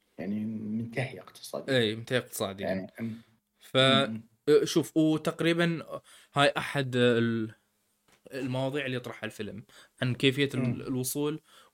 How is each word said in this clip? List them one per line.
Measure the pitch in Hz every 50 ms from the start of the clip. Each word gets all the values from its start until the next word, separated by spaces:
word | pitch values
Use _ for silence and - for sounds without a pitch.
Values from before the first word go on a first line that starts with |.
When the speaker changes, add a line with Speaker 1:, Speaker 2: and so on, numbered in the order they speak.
| _ _ _ -
Speaker 1:
يعني | 82 98 104 107 110
منتهية | 113 110 107 110 104 107 113 117 117 - 135 127 - - -
اقتصاديًا. | - - - - - - - - - 139 135
Speaker 2:
إيه، | 123 113 104 110
منتهية | 113 117 - 131 120
اقتصاديًا. | - - - - 107 98 95 98 98
Speaker 1:
يعني، | 90 95 95 95 - - -
مم. | 113 113 110 - - _ _ _ _ _ _ _
Speaker 2:
ف-، | - - -
Speaker 1:
مم، | 131 131 135 135 135 135 107 113 110 - _ _ _ _ 147
مم. | 151 143 160
Speaker 2:
أ، |
شوف، | 156 - 175 135 - -
وتقريبًا | 160 156 156 156 151 - 170 160 - 160 165 170 170 170 170 165 151 - - - - - - - - - _ _
هاي | 139 143 143 -
أحد | 151 131 - - 143 135 127 123
ال-، | 123 123 123 117 117 117 117 113 113 110 110 - - _ _ _ _ _ _ _ _ _ _ _ _ _ - -
المواضيع | 139 302 123 127 131 135 135 139 147 135
اللي | 127 127
يطرحها | 123 123 120 104 - 110
الفيلم، | 107 - - 107 98 98 101 - - - - - _ _ _ 123
عن | 127 120
كيفية | - 139 135 127 139 143 127 -
ال-، | 127
Speaker 1:
مم. | 131 123 - -
Speaker 2:
الوصول | - - 131 127 127 - - 147 147 147 156 151 - _ - - - _